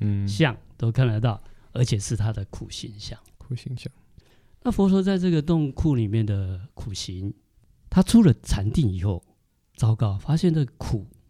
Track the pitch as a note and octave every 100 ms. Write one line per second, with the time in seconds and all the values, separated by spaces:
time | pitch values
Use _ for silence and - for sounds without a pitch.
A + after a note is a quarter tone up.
0 | G#2+ G2+ G2+ G2+ D#3 A2 - - A#2 A2+
1 | B2+ G#2+ A#2+ G#2 - - - A#2+ B2 A2
2 | - A#2 G#2 G#2+ G2 - G#2+ - - G#2
3 | - - _ _ - B2 - B2 - -
4 | _ - _ _ _ _ B3 G#3+ G3 F#3+
5 | F#3+ F#3+ F3+ E3 D3 E3 D3 - E3 C3
6 | G#2+ A2 G#2+ G2 F#2+ F#2 F2+ - A#2+ F#2+
7 | - F#2 G2 - _ _ _ _ - -
8 | F#3 A3+ G3 A2+ - - G2+ - B2 F#2
9 | F#2+ F2 - _ _ _ _ - A2+ A2
10 | A2 G2 - D#3+ F3+ D#3+ C3 - - A2
11 | F#2+ _ _